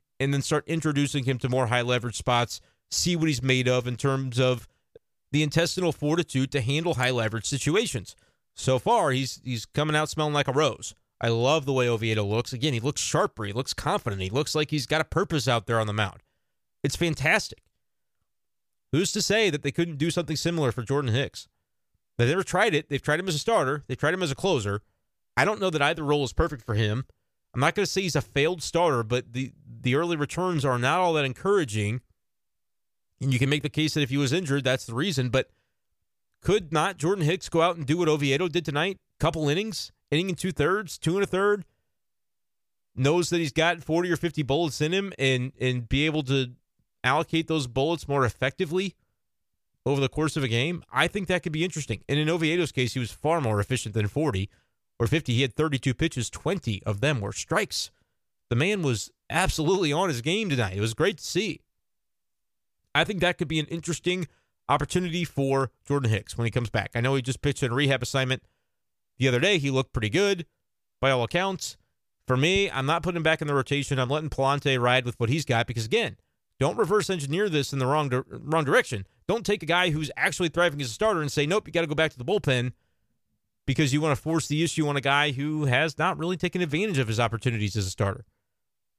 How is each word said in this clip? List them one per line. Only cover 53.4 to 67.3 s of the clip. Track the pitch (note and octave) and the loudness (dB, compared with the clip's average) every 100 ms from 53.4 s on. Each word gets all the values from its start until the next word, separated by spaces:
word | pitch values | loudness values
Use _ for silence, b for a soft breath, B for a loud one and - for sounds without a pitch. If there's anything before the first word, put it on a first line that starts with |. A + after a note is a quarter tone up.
| B2 G#2 | 2 0
efficient | G2+ B2+ A2 G#2+ | 0 -4 -2 -2
than | G#2 | -2
forty | C#3+ D#3 F#2+ G2 - _ _ _ - | 0 0 0 -4 -10 _ _ _ -4
or | - | 0
fifty. | E3 - | 2 2
He | A#2+ | 2
had | C3+ - | 2 0
thirty-two | D#3 C3 C#3 A#2+ | 0 0 -2 0
pitches, | D#3+ B2+ A2+ | -2 -2 -6
twenty | - D3 F#3 - G2+ | -4 -4 -2 -4 -4
of | - G2+ | -4 -2
them | C#3 C3 | 0 0
were | G#2 | -4
strikes. | - - F3 G3+ - - _ _ _ _ _ _ | -6 -2 -2 -2 -6 -8 _ _ _ _ _ _
The | A#2+ | 0
man | F3 G#3 | 0 0
was | D3 A2 - _ - | 0 -2 -4 _ -6
absolutely | E3 F#3 - D#3 G3 D#3+ | 0 0 0 2 2 2
on | D3 F#3+ | 2 0
his | A#2+ | -2
game | A#2 G3+ G#3 | -2 -2 0
tonight. | C3 G2+ F#2+ | 0 0 -2
It | |
was | A2+ | -2
great | A2+ F3+ E3+ | 0 -2 -2
to | |
see. | - F3+ G#3+ - _ _ _ _ _ _ _ _ _ _ _ _ _ D3 | -4 -2 -2 -6 _ _ _ _ _ _ _ _ _ _ _ _ _ 0
I | |
think | E3 G3 | 0 2
that | F3 F3 | 0 0
could | D3 | -2
be | D#3+ | -2
an | D3 | -2
interesting | E3 E3 D#3+ F3 F#3 E3+ _ _ _ - | -6 -6 -4 -2 -2 -6 _ _ _ -2
opportunity | C#3+ D3 F3+ F3+ F3 | 0 0 -2 -2 -2
for | E3+ - C3+ C3+ B2+ - - | -4 -2 0 2 0 -6 -4
Jordan | C#3+ A#2+ | 0 2
Hicks | G#2+ - - | 0 -2 -4
when | A#2 | -4
he | |
comes | B2 A#2 | -4 -4
back. | G#2+ G2+ A#2+ | -4 -4 -2
I | |
know | B2 | 0
he | C3+ | 0
just | B2 | -2